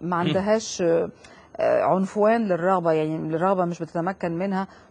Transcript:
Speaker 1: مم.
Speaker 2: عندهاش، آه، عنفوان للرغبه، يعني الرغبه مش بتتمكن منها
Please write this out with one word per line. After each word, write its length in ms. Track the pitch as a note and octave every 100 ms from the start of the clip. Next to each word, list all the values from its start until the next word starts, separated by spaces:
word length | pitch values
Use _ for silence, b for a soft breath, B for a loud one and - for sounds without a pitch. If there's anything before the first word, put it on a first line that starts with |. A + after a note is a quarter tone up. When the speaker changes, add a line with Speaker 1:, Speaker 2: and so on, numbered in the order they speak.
Speaker 1:
مم. 120 | E3+
Speaker 2:
عندهاش، 680 | F3 E3 F3 G3+ A3 A3 -
آه، 260 | E3+ E3 E3 - B B B -
عنفوان 800 | A#2 B2 G#2+ F3+ F#3+ G#3 G#3 A#3 G#3
للرغبه، 440 | E3+ F3+ F#3 E3+
يعني 440 | D#3+ D#3 D#3+ D#3 D#3
الرغبه 280 | F#3 F#3+
مش 140 | F3 E3+
بتتمكن 560 | E3 E3+ F3 F#3+ F3 E3+
منها 280 | G3+ F#3+ F#3+ B B